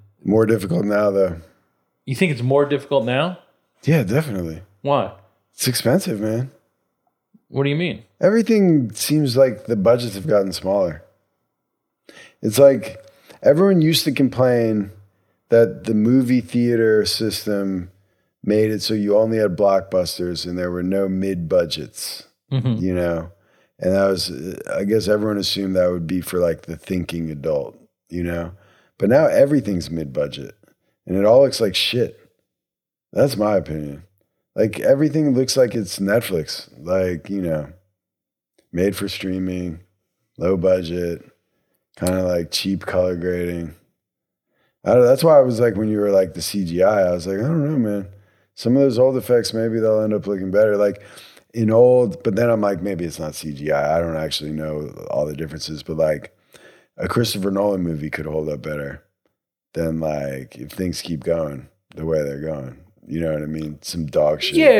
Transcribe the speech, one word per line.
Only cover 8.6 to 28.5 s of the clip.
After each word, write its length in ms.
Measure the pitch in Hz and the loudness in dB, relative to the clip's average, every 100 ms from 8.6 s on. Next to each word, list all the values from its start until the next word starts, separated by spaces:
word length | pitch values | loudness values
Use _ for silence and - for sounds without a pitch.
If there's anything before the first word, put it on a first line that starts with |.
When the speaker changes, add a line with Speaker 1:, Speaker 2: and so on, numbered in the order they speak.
| 190 156 117 | 4 4 0
Speaker 1:
seems 420 | 98 - 151 143 120 | -4 -2 0 2 4
like 300 | 135 110 - | 4 2 -4
the 100 | 113 | 0
budgets 400 | 95 120 120 98 | 4 2 0 -6
have 120 | 92 | 0
gotten 260 | 104 95 | 0 0
smaller. 500 | 85 95 101 90 76 - _ _ _ _ _ _ _ _ _ _ - - _ | -4 -2 0 0 -4 -16 _ _ _ _ _ _ _ _ _ _ -20 -20 _
It's 180 | 107 107 | -2 6
like 440 | 139 127 - - - _ - - | 6 6 -2 -14 -20 _ -20 0
everyone 400 | - 151 196 185 | 2 4 4 4
used 220 | 156 151 156 | 4 2 0
to 60 | |
complain 800 | 131 131 123 127 120 113 107 95 - - _ _ _ _ | 0 0 2 2 2 2 0 -4 -10 -20 _ _ _ _
that 360 | 113 117 - 113 | 4 4 2 -2
the 80 | |
movie 480 | 107 110 131 123 127 | 2 4 4 4 0
theater 640 | 113 120 120 117 113 107 104 | 0 0 2 2 4 4 2
system 840 | - 110 98 - 101 98 95 90 _ _ _ _ _ | -2 -4 -4 -4 -4 -2 -4 -8 _ _ _ _ _
made 280 | 98 107 107 | 0 2 2
it 100 | 107 | 0
so 120 | - | -4
you 240 | 107 101 101 | -2 2 2
only 200 | 113 113 | 2 2
had 200 | 104 85 | 0 2
blockbusters 880 | 101 98 95 92 87 - 87 82 90 | 2 2 0 -2 -2 -4 -6 -6 -6
and 100 | 90 | -6
there 140 | 90 | -4
were 120 | 90 | -4
no 240 | 90 98 98 | -2 0 0
mid 400 | 95 98 90 82 | -2 -2 -4 0
budgets, 800 | 92 85 - 69 - - - - _ - | 0 0 -4 -10 -12 -12 -14 -18 _ -6
Speaker 2:
Mm-hmm. 320 | 135 123 110 | -2 -2 -2
Speaker 1:
you 100 | 92 90 | -2 0
know? 360 | 87 85 82 - _ _ _ _ | 0 -2 -6 -16 _ _ _ _
And 140 | 90 | 0
that 140 | 98 98 | 2 2
was, 240 | 92 - 71 85 82 - | 0 -4 -8 -10 -10 -6
I 120 | 85 101 | -4 0
guess 220 | 110 95 | 0 2
everyone 300 | 104 107 104 | 0 0 -2
assumed 380 | 92 98 98 92 | -2 -2 0 2
that 160 | 90 | 2
would 160 | 90 82 | 0 -4
be 140 | 90 | -4
for, 180 | 82 90 | -4 0
like, 240 | 87 80 | 0 0
the 120 | - 80 | -8 -12
thinking 520 | - 92 82 85 80 | -6 -4 -4 -6 -6
adult, 480 | 73 78 73 62 - _ _ _ | -6 -2 -2 -4 -12 _ _ _
you 140 | 85 | -6
know? 300 | 85 85 85 | -4 -4 -8